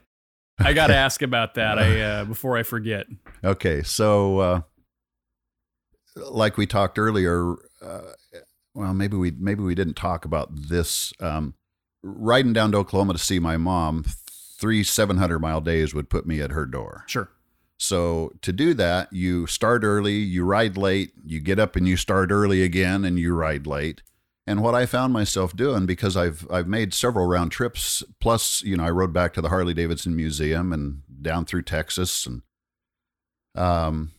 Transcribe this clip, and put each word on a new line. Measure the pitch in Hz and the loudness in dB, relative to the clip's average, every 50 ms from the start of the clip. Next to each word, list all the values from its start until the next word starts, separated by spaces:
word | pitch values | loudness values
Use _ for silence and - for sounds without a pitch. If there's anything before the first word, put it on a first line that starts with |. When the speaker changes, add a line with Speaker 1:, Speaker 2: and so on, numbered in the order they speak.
| _ _ _ _ _ _ _ _ _ _ _ - | _ _ _ _ _ _ _ _ _ _ _ 0
Speaker 1:
I | - 139 147 | 2 4 4
gotta | 156 156 147 143 | 4 4 6 6
Speaker 2:
Okay. | 135 | 4
Speaker 1:
ask | 135 135 - - | 4 2 0 -2
about | 147 127 123 117 113 107 - | -2 0 0 0 0 0 -2
that, | 120 110 110 107 107 | -2 0 0 2 2
I, | 110 95 95 110 | 4 4 4 2
uh, | 107 107 104 104 104 | 0 -2 -2 -4 -4
before | 104 113 - - 131 123 117 | -6 -8 -6 -4 -2 -2 -2
I | 113 | -2
forget. | - 120 117 107 113 107 98 - - - - _ - - - - | -2 -4 -6 -4 -4 -4 -6 -6 -10 -14 -20 _ -20 -16 -4 0
Speaker 2:
Okay, | 95 98 - - 92 78 71 | 0 0 2 0 0 0 0
so, | 71 - - - 110 107 104 101 101 98 95 95 | -2 -4 0 2 4 6 6 6 4 4 4 2
uh, | 95 90 90 87 80 - _ _ _ _ _ _ _ _ _ _ _ _ _ _ _ _ _ _ _ _ _ _ _ _ _ _ _ _ _ | 2 2 2 0 -2 -6 _ _ _ _ _ _ _ _ _ _ _ _ _ _ _ _ _ _ _ _ _ _ _ _ _ _ _ _ _
like | - - 139 131 110 110 107 - - | -16 -14 -8 -2 0 0 2 2 0
we | 104 98 | -2 0
talked | - 101 101 92 - - | 2 2 2 2 2 0
earlier, | 107 110 107 101 90 87 87 87 87 87 87 - - _ _ _ | 0 2 2 2 2 2 2 2 0 0 -2 -4 -8 _ _ _
uh, | - - 90 90 80 - - _ _ _ - 85 - _ _ _ _ _ _ | -16 -14 -14 -14 -14 -16 -20 _ _ _ -20 -20 -20 _ _ _ _ _ _
well, | - 101 92 92 | -8 -4 -2 -2
maybe | 95 98 101 104 95 | -2 -2 0 0 0
we, | 90 90 | 0 -2
maybe | 73 62 92 98 107 104 101 | -2 -2 -4 -4 -2 -2 -2
we | 92 87 | -2 0
didn't | 90 95 82 - | 0 -2 -2 -2
talk | - - 90 87 85 - | -4 -4 -4 -4 -4 -6
about | 76 80 78 71 - 78 | -4 -4 -4 -4 -6 -10
this. | 73 71 73 85 87 80 - - - - - - - | -12 -8 -4 -2 -2 0 0 -2 -4 -6 -6 -8 -8
Um, | 95 85 76 78 76 69 - - _ _ _ _ _ _ _ _ - | -6 -6 -4 -4 -6 -6 -8 -14 _ _ _ _ _ _ _ _ -16
riding | 95 98 - 110 110 117 135 135 120 113 | -14 -12 -4 0 4 4 4 4 4 4
down | 113 107 107 104 | 4 4 4 4
to | 101 | 2
Oklahoma | 98 - - 98 98 98 90 | 0 2 2 2 2 2 0
to | 80 | -2
see | - - 95 90 | -2 0 0 0
my | 82 82 82 82 | 2 0 0 0
mom, | 82 90 92 87 82 78 80 80 78 | 0 0 0 0 0 0 -2 -2 -2
three | - - - - - - - - - - - - 110 110 107 98 | -4 -6 -8 -12 -18 -20 -20 -20 -20 -12 -4 -2 0 2 2 2
seven | - - - 110 98 98 92 | 0 2 2 2 2 4 2
hundred | 98 87 85 78 | 2 2 2 0
mile | 80 80 80 80 | -2 -2 -2 -2
days | 78 85 82 80 78 76 - | 0 0 2 2 0 0 -2
would | 76 71 - | -4 -4 -2
put | - 85 - 82 | -2 -2 -2 -2
me | 80 76 | -4 -4
at | 71 67 | -4 -4
her | 71 80 71 | -4 -4 -6
door. | 65 64 65 55 50 50 - - - | -6 -6 -10 -10 -12 -14 -18 -14 -8
Speaker 1:
Sure. | - 127 98 - _ _ _ _ _ _ _ _ _ _ | -6 -6 -6 -8 _ _ _ _ _ _ _ _ _ _
Speaker 2:
So | - - 98 87 85 85 82 82 80 - - - | -4 -2 0 0 0 0 0 -2 -2 -4 -8 -8
to | - - 90 | -6 -6 -2
do | 101 147 170 170 | 2 2 2 4
that, | 113 95 85 87 92 90 - | 4 2 2 2 0 -2 -4
you | - 92 90 92 92 87 85 80 | -4 -2 0 0 0 0 0 -2
start | - - - 110 120 120 107 | -2 0 2 2 2 2 2
early, | 104 104 104 101 104 101 104 | 2 2 2 2 0 0 0
you | 107 98 90 90 87 | 0 0 0 0 2
ride | 90 98 107 117 110 92 98 | 2 2 2 2 0 0 0
late, | 98 98 95 98 92 - - - - | 2 2 2 2 0 -2 -8 -16 -12
you | 76 80 78 | -8 -8 -4
get | 73 87 95 101 | -2 0 2 2
up | 107 - - | 2 2 2
and | 92 90 92 | 2 2 4
you | 90 87 | 4 2
start | - - 98 95 95 90 | 2 0 2 2 2 2
early | 101 101 104 98 98 95 | 2 2 4 4 4 4
again | 92 90 82 92 92 90 95 98 98 | 4 2 2 2 2 2 2 0 0
and | 92 90 87 | 0 0 0
you | 85 87 87 | 2 2 0
ride | 82 80 78 76 71 71 | 0 0 0 -2 -4 -4
late. | 76 71 71 76 80 - - - _ _ _ _ _ _ _ _ | -6 -4 -4 -4 -4 -6 -8 -14 _ _ _ _ _ _ _ _
And | - 101 101 | -4 -2 0
what | 107 117 117 | 2 2 2
I | 123 127 | 2 0
found | 120 - 123 127 131 127 | 0 0 0 0 0 0
myself | 110 104 - - 98 92 87 - | 0 0 0 0 -2 -2 -2 -2
doing, | 95 123 143 131 101 95 | -2 -2 0 0 0 0
because | 90 90 - - 98 90 | 0 -2 0 -2 -2 0
I've, | 92 87 87 78 73 85 - | 2 0 0 -2 -4 -8 -4
I've | 87 90 87 87 | -4 -4 -2 -2
made | 104 113 110 95 - | -2 -2 -2 -2 -2
several | - - 123 120 101 90 | -2 -2 0 0 2 2
round | 90 90 87 87 82 | 2 2 2 0 -2
trips, | - - - - - - - - - - - - - _ | -2 -2 -4 -4 -4 -6 -6 -4 -4 -6 -6 -10 -10 _
plus, | - 113 113 110 - - - - - | 0 2 2 2 0 -2 -2 -2 -2
you | 101 95 87 | -2 -2 0
know, | 82 | 0
I | 85 | 0
rode | 85 90 95 90 78 | 2 2 0 0 2
back | 90 90 85 - | 0 0 0 0
to | - | -2
the | 80 76 | -2 0
Harley-Davidson | 90 92 90 87 85 82 85 82 85 73 - 90 85 | 0 2 0 0 0 0 0 -2 -2 -4 -2 -4 -2
Museum | 80 80 80 76 71 78 76 80 82 90 92 85 | -2 -2 -2 -2 -2 0 0 0 0 0 -2 -2
and | 78 71 71 69 71 69 - 65 69 | -2 -4 -6 -6 -10 -14 -18 -18 -10
down | 71 80 80 87 82 | -6 -4 -2 -2 -4
through | - - 90 80 | -2 -2 -4 -4
Texas. | - - 80 78 - - 90 90 90 - - - 64 | -2 -4 -4 -4 -4 -4 -4 -2 -2 -2 -4 -6 -6
And, | 62 58 - _ _ _ _ _ _ _ _ _ _ _ _ _ _ _ _ _ _ _ _ _ _ | -10 -12 -12 _ _ _ _ _ _ _ _ _ _ _ _ _ _ _ _ _ _ _ _ _ _
um, | - 90 90 87 85 82 80 78 78 78 78 - | -2 0 0 2 2 0 0 -2 -2 -4 -6 -10